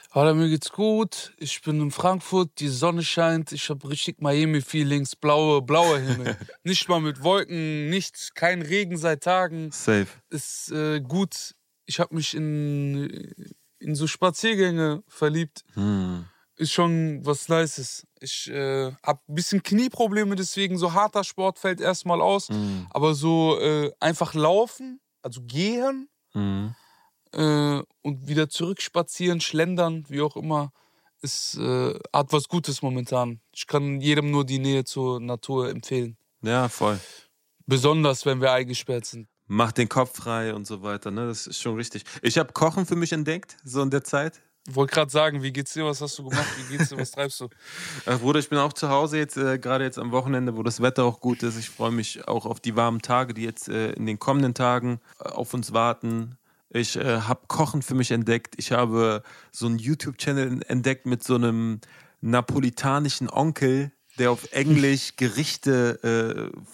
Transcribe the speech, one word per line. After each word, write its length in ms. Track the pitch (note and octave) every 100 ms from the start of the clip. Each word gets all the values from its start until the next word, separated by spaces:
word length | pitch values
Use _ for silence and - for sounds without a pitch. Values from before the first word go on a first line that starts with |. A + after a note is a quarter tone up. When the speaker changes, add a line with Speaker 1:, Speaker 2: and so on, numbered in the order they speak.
| -
Speaker 1:
Alter, 200 | C#3 D#3
mir 160 | D#3 E3
geht's 240 | D#3 -
gut. 640 | - G#3+ G#3+ A3 - - -
Ich 240 | D3 -
bin 180 | D#3 D3+
in 80 | D3
Frankfurt. 640 | - F3+ F#3 - F#3 F3 -
Die 100 | D3
Sonne 340 | B2 E3 E3+
scheint. 500 | D#3 E3+ E3 E3 D#3
Ich 160 | D3 -
hab 180 | C#3+ C#3
richtig 360 | D3 - -
Miami-Feelings. 920 | D3 D3 D#3+ D3+ - D#3 C#3+ C#3+ C3+
Blaue, 460 | - D3+ D3 D#3 C#3+
blauer 380 | B2+ D#3 E3+ C#3+
Himmel. 400 | C3 B2 A#2+ A#2 G2+
Speaker 2:
<laughs> 140 | -
Speaker 1:
Nicht 240 | F3 F#3 -
mal 140 | E3+
mit 200 | D#3 C3
Wolken, 680 | D#3 G3 - E3+ D#3 D3+ D3
nichts. 420 | F#3+ - - -
Kein 300 | - E3+ F3+
Regen 340 | D3+ G3 F#3 F3
seit 260 | D#3+ D3+
Tagen. 480 | F3 F#3 F3+ D#3+ D#3
Speaker 2:
Safe. 360 | - - G#2 F#2+ - _
Speaker 1:
Ist, 420 | D3+ - - -
äh, 300 | D3+ D#3 D3+
gut. 520 | B2+ F3 G3 - - - _ _
Ich 160 | - -
hab 100 | F3
mich 240 | D#3+ D3
in, 1000 | - D#3 D3+ D3 C#3+ C#3+ C#3 C#3+ - - - - - _ _
in 160 | D3+
so 120 | D3 D#3
Spaziergänge 960 | - F#3 - A3+ G3+ F#3 E3 D#3 D3 -
verliebt. 580 | - D3+ D#3+ E3 - -
Speaker 2:
Hm. 500 | G2+ G#2 G2+ F#2 F2+ F2 _ _ -
Speaker 1:
Ist 160 | D#3+
schon 480 | - E3+ E3 D#3+ C#3+ C3+
was 240 | C#3+ -
Nices. 560 | E3 D#3+ - B2 - - _
Ich, 300 | C3 - B2
äh, 400 | C#3 C3+ C3+ C3 C3+
hab 260 | - C#3 -
ein 60 |
bisschen 280 | D3+ - G3
Knieprobleme, 720 | - G#3 B3+ - A3+ G#3 G3+
deswegen 440 | F#3+ F#3 G3 G3 F3+
so 160 | F3
harter 300 | F3 G#3 G3+
Sport 340 | F#3 - F#3+ -
fällt 240 | F#3+ F3+
erstmal 400 | F3+ F3+ F3+ E3+
aus. 260 | F3+ G3 -
Speaker 2:
Hm. 380 | G#3 G2+ G3 F2+
Speaker 1:
Aber 260 | C3+ D3+
so, 460 | C#3+ D#3+ E3 D#3+ C3+
äh, 320 | D3+ D3+ D3 -
einfach 320 | D#3 E3 E3
laufen, 680 | D#3 D#3 G3 A#3 - C4 B3+ _ _
also 220 | C3+ B2
gehen, 640 | A#2+ C3+ G3+ A#3+ C4+ C4+ C#4 _ _
Speaker 2:
Hm. 420 | G#2 G2+ G2 G#2 A#2+ _ _ _ _ _
Speaker 1:
äh, 480 | - D#3 D3 D3 C#3+ - _
und 260 | D3+ C3+ C3+
wieder 220 | D3+ D3+
zurück 320 | - E3+ G3
spazieren, 640 | - F3 E3 - F3+ E3+
schlendern, 600 | - D#3 E3+ F3+ E3+ D#3+ C#3+
wie 140 | C#3
auch 120 | D3+
immer, 380 | - D#3 D3+ C#3+ - _ _ _ _
ist, 360 | C#3 - - -
äh, 360 | B2 B2+ B2+ - -
hat 220 | C#3+ C#3+
was 160 | D3+ C#3
Gutes 320 | F3 - C3+
momentan. 600 | C#3 B2+ A#2+ B2+ A#2+ A#2 _
Ich 120 | - -
kann 340 | D3 C#3+ C#3
jedem 300 | D3 D3 D3
nur 160 | D3 C3+
die 120 | C3+
Nähe 260 | C3+ C3+
zur 360 | B2+ C3+ B2+ B2
Natur 480 | A#2+ A#2+ - C3 B2
empfehlen. 480 | A#2+ - C3 A#2+ A2+ _ _
Speaker 2:
Ja, 300 | A2+ B2 A#2+
voll. 280 | - G#2 G2+ - - _ _ _ _ -
Speaker 1:
Besonders, 580 | C3 C#3+ D#3+ D3 C3
wenn 160 | C#3+ C3
wir 120 | C3
eingesperrt 520 | B2+ B2+ B2 - B2
sind. 240 | - A#2 G#2+ _ -
Speaker 2:
Mach 260 | G#2 A#2
den 180 | B2 A#2
Kopf 260 | C3 B2 -
frei 380 | A#2+ A2+ A2+
und 120 | G#2 G2+
so 160 | G2+
weiter, 280 | G2+ G2+ G#2+
ne? 160 | G#2 A#2+
Das 200 | A2 -
ist 140 | -
schon 160 | A#2+ A2+
richtig. 280 | A#2 G#2+ - -
Ich 160 | A#2 A3+
hab 160 | G#3
Kochen 320 | - F#3 G3 F3
für 100 | E3+
mich 160 | E3+
entdeckt, 460 | D#3+ D3+ D#3+ - -
so 200 | C#3 C3
in 80 | C3+
der 140 | C#3
Zeit. 360 | - C#3 D#3 - _ _ -
Speaker 1:
Wollte 240 | C3 C3+
grad 160 | - D3
sagen, 320 | D3 D#3 C#3+
wie 100 | C3+
geht's 220 | C3 C#3
dir? 100 | D#3
Was 160 | D#3 C#3+
hast 180 | D3 -
du 120 | C3+
gemacht? 160 | C3+ D3 C3+
Wie 200 | C3 C#3+
geht's 100 | D3+
dir? 80 | C3+
Was 140 | B2+
treibst 300 | - C#3 -
du? 100 | B2 - - -
Speaker 2:
<laughs> 280 | - C3+ -
Ach, 140 | B2
Bruder, 180 | B2+ D3+
ich 100 | C#3+
bin 100 | D3
auch 140 | D3
zu 160 | - D3
Hause 300 | C#3 D#3 D3+
jetzt, 180 | D3 C#3
äh, 220 | C3+ C3
gerade 260 | B2 C3
jetzt 140 | C3 A#2+
am 140 | A#2
Wochenende, 440 | B2+ C3 B2+ B2+ A2+
wo 60 |
das 180 | A#2 A#2
Wetter 240 | B2+ B2+
auch 160 | A#2+ A2+
gut 220 | B2 A#2+
ist. 160 | A#2+ A2+
Ich 100 | A#2
freu 220 | - A2+
mich 360 | A#2 G#2+ - -
auch 200 | A2 A2+
auf 120 | A#2
die 160 | A#2+
warmen 280 | A2 A#2 A2+
Tage, 320 | - B2 B2+
die 80 | A2+
jetzt, 260 | A2+ - -
äh, 240 | G#2+ A2
in 140 | - A2
den 120 | G#2+
kommenden 360 | - C#3 C3
Tagen, 460 | A#2+ B2 B2 B2 A#2+ - -
äh, 60 |
auf 280 | - - A#2
uns 220 | B2 A2
warten. 640 | A2 A#2 A#2 A#2 A2+ A#2 B2+ _ _ _
Ich, 260 | A#2+ A#2 -
äh, 260 | B2+ A2+
hab 260 | G#2+ B2 -
Kochen 320 | - D3+ C#3+
für 140 | -
mich 160 | C3 B2
entdeckt. 460 | A#2 A2+ A#2 - -
Ich 140 | -
habe 500 | B2 A#2+ A2+ A2+ G#2+ - - -
so 140 | -
einen 140 | A#2 A2+
YouTube-Channel 840 | A#2 D#3 D3 C3+ D3 C#3 C3 B2+ -
entdeckt 380 | B2+ C3 C3 B2
mit 180 | A#2+
so 100 | -
einem 460 | B2 A#2 A2+ A2+ G#2+ - - - _
napolitanischen 1120 | A2+ B2 A#2+ C#3+ B2+ - C#3 C#3+ C#3+ - B2
Onkel, 600 | - D#3 D3+ C3+ C3 C#3+ - _ -
der 120 | B2
auf 220 | A#2+ -
Englisch 600 | C3+ C#3 D3 C#3 C3+ -
<laughs> 40 | -
Gerichte, 1400 | B2 B2+ D#3 - C#3 B2+ A#2+ A2+ A#2 A2+ A2+ - -
äh, 60 | - -